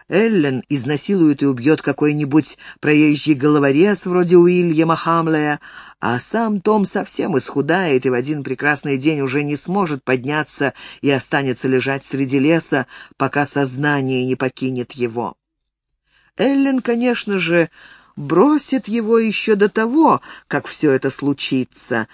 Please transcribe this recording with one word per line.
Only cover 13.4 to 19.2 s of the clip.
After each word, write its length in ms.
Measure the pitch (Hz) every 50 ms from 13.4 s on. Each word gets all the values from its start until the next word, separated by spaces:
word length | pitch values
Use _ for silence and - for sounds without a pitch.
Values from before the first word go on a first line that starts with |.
| 147
сознание 800 | - - 143 139 131 127 131 147 147 147 143 131 131 131 127 127
не 120 | 127 131
покинет 560 | - 131 127 - - 135 131 131 123 120 _ -
его. 420 | 131 123 117 113 120 113 90 - _ _ _ _ _ _ _ _ _ _ _ _ _ _ _ _ _ _ _ _
Эллен, 440 | - 190 269 277 277 269 277 269 254
конечно 580 | - 240 233 233 247 247 240 - - 214 202 185
же, 320 | 170 165 170 170 160 - _ - - - - - _ _ _
бросит 720 | - 143 139 160 175 247 294 311 294 - - 269 254 - 208
его 300 | 220 233 214 214 233
ещё 380 | 226